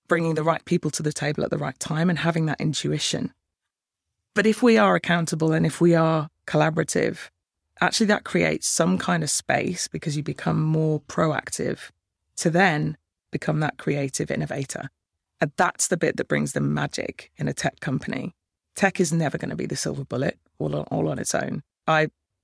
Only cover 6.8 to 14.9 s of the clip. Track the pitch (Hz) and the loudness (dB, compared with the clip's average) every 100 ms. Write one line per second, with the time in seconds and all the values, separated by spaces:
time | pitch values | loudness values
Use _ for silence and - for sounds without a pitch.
6.8 | 160 - - - - _ _ _ _ - | 0 0 0 -2 -12 _ _ _ _ -2
7.8 | 180 - 208 208 - 180 165 156 - - | 0 2 2 2 0 0 2 0 -2 0
8.8 | 170 185 - 175 151 - - 123 - 175 | 2 2 0 -2 0 -2 0 0 0 -4
9.8 | - 160 160 147 151 143 170 160 156 160 | -6 -6 -4 -4 -4 -4 -2 0 2 2
10.8 | 156 151 - - 160 143 - - - - | 2 0 -4 -2 0 0 -4 -6 -4 -6
11.8 | - _ _ _ _ - 175 165 190 151 | -10 _ _ _ _ -2 2 4 4 2
12.8 | 156 151 _ _ _ - - 156 156 - | -2 -6 _ _ _ -4 -2 0 -2 -2
13.8 | - 143 139 - 151 - 151 143 139 - | -4 -2 -2 -4 -4 -4 -4 -6 -6 -8
14.8 | 139 | -12